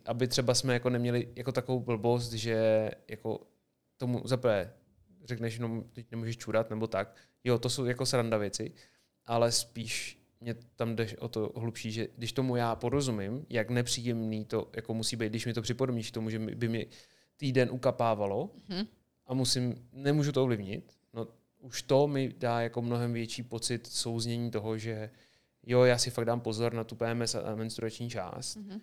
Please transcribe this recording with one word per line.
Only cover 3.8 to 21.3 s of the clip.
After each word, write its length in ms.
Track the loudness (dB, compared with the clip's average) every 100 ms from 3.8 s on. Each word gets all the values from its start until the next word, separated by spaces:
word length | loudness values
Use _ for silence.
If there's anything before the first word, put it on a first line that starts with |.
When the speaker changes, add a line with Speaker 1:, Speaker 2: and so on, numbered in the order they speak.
| _ _
Speaker 1:
tomu 240 | -2 -2 0
za 120 | 0
prvé 360 | 4 2 0 -8 _ _ _ -20
řekneš, 360 | -10 -4 -4 -4
no, 240 | -4 -4 -8
teď 120 | -14 -12
nemůžeš 260 | -6 -6 -6
čůrat, 320 | 0 2 2
nebo 180 | 0 0
tak. 280 | 0 -2 -6 _ _
Jo, 160 | 0 2
to 100 | 2
jsou 160 | 0 0
jako 200 | 0 0
sranda 320 | 2 2 2
věci, 340 | 0 -4 -6 -10 -20 _ _ _ -2
ale 260 | 4 4
spíš 680 | 4 0 -6 -6 -6 -6 -12 _ _
mě 140 | -8 -8 -10 -4
tam 200 | -2 0
jde 120 | -2 -4
o 80 | -6
to 240 | -2 -4 -2
hlubší, 360 | -4 -4 -6
že 160 | -4 -4 -6
když 160 | -4
tomu 220 | -2 0 2
já 200 | 2 0
porozumím, 720 | 0 0 0 0 -2 -6 -2
jak 200 | -2 2
nepříjemný 760 | 2 2 0 0 -2 -2 -2 -2
to 240 | -2 -2 -6
jako 180 | -4
musí 220 | -2 -2 -2
být, 140 | -2
když 160 | -2 -2
mi 80 |
to 80 | -2
připodobníš 500 | -2 0 0 0 -4
k 20 |
tomu, 160 | -4 -2
že 100 | -2
mi, 160 | -4 -2
by 120 | 0
mě 180 | 0 -4 -10 -20 _ _ _
týden 320 | 0 4 4
ukapávalo 800 | 4 2 2 2 2 2 0 -2 -8 -8
Speaker 2:
Mhm. 160 | -6 -6 -8 _ _ -4
Speaker 1:
a 60 |
musím, 540 | 0 2 2 0 -2 -10
nemůžu 400 | -4 2 4 4
to 120 | 4
ovlivnit, 500 | 2 2 -2 -6 -10 _ _
no, 140 | -10 -10